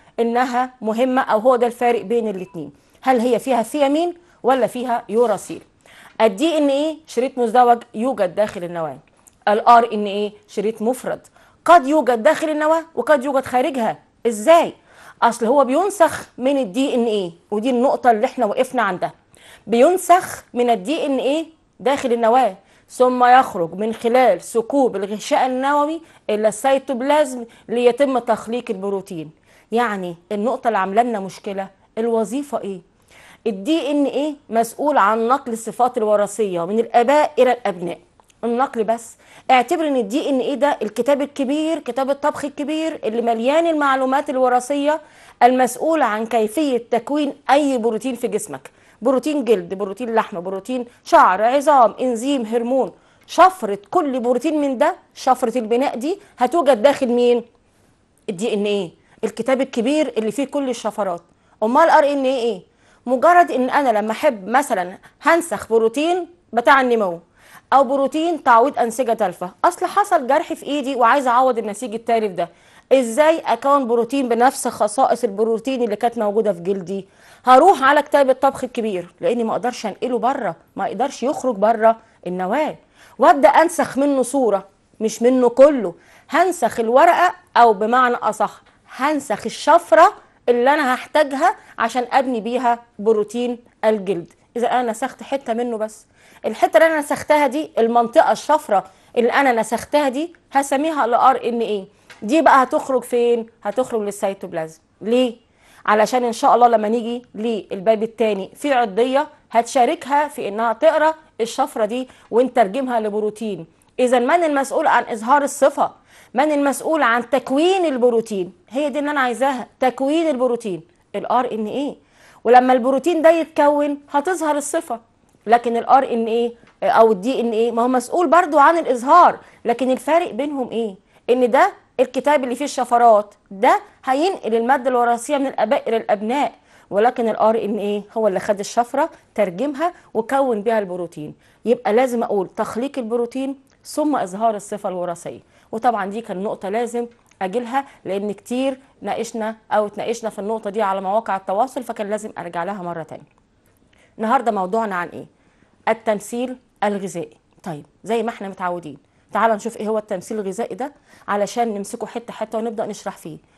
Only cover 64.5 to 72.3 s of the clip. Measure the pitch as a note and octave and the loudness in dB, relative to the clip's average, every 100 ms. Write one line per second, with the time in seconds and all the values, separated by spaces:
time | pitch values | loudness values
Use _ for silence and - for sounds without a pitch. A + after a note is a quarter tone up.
64.5 | B3 C#4+ G#3+ F3+ G3 - _ C#4+ E4+ E4+ | 0 0 -2 -4 -10 -20 _ 0 2 0
65.5 | G3 - A3+ A3+ A#3 D#4 F#4 E4+ _ _ | -8 0 2 2 0 0 0 -4 _ _
66.5 | A3+ A#3+ C4+ C4 A#3 G3 E3+ - _ _ | 0 4 4 4 0 0 -4 -12 _ _
67.5 | - _ C4 C4 C#4 C4+ D4+ E4 E4 - | -20 _ 2 2 0 -2 -2 -2 -2 4
68.5 | A3+ B3+ D4 A#3+ A3 A#3+ A3 G3 E3+ F#3 | 4 4 0 -4 -2 -2 -2 -2 -4 -12
69.5 | - E4+ F4 F4 G4 G4+ F4+ A#3+ C#4+ E4 | -2 -2 0 -2 -2 0 0 2 0 0
70.5 | E4 - D4 B3+ C4+ A#3 C4+ B3+ A#3+ C4 | -8 -6 -6 -4 0 2 4 2 2 2
71.5 | A#3 G#3+ G3+ B3 A3 A3+ A3+ G#3+ | 0 -4 -8 -8 -8 -2 -2 -2